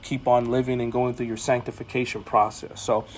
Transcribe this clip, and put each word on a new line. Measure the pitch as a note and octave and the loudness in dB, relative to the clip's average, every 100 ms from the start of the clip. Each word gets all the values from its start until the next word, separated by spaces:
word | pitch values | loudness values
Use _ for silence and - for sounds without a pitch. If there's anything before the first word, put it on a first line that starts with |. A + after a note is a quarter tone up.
keep | - C3+ B2+ | -6 -2 4
on | B2 A#2 | 4 4
living | B2+ B2+ B2 | 0 0 0
and | A#2 | 0
going | B2 B2+ | 0 0
through | B2 | -2
your | A#2 A2 | -4 -2
sanctification | - B2 - - A2+ B2+ B2 G#2+ | 0 0 -2 -10 -6 -4 -2 -6
process. | - A2+ G#2+ - - - | 0 2 2 0 -12 -6
So | - A2 - | 0 0 0